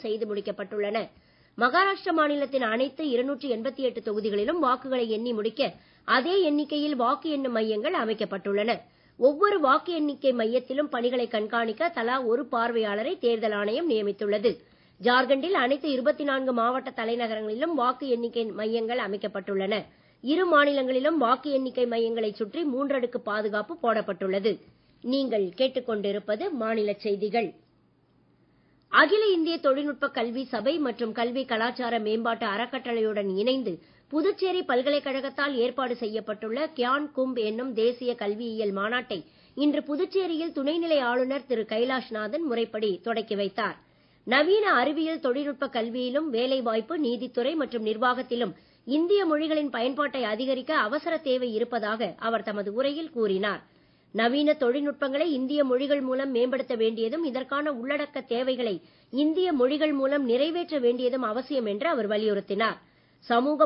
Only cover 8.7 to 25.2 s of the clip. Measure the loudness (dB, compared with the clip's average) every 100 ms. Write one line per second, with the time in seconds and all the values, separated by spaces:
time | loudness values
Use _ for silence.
8.7 | -2 -6 _ _ 2 4 6 4 6 4
9.7 | 4 2 -2 -2 2 2 2 2 0 0
10.7 | -2 -2 0 0 0 -2 -2 -2 0 -2
11.7 | -2 -2 -2 -2 0 2 0 0 0 0
12.7 | 0 0 0 -2 0 0 2 0 0 0
13.7 | 0 0 0 0 -2 -2 2 2 0 -8
14.7 | _ _ _ 2 4 4 2 2 0 2
15.7 | 0 0 0 0 0 0 0 0 0 0
16.7 | 0 -4 -6 -4 -2 -2 -4 -4 -2 -2
17.7 | 2 0 0 -2 0 0 -2 -4 -4 -2
18.7 | -2 0 -2 -2 -4 -6 -6 -4 -2 0
19.7 | -2 -4 _ _ _ 0 2 6 6 6
20.7 | 4 2 2 2 2 2 2 2 0 0
21.7 | -2 0 0 0 0 -4 -4 -6 -2 -2
22.7 | 0 0 0 -2 -4 -4 -2 0 -2 -4
23.7 | -2 0 2 0 -4 -2 0 0 -2 -8
24.7 | _ _ _ -2 0